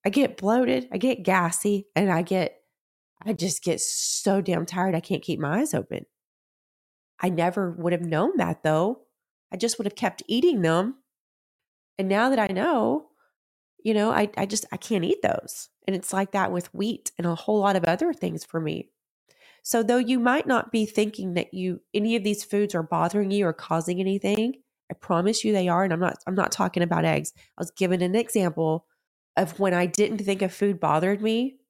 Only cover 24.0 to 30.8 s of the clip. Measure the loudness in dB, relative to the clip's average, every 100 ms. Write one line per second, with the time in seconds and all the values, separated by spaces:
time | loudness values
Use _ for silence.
24 | 0 0 0 0 0 -4 _ _ -16 -10
25 | -2 2 2 2 2 2 2 2 2 2
26 | 0 -2 -4 -2 0 0 -2 0 0 2
27 | 2 0 -2 -10 _ -10 -8 -2 0 0
28 | 2 0 0 0 0 0 0 0 -4 _
29 | _ _ _ -2 -2 0 0 2 2 2
30 | 0 0 -2 -2 -2 0 0 2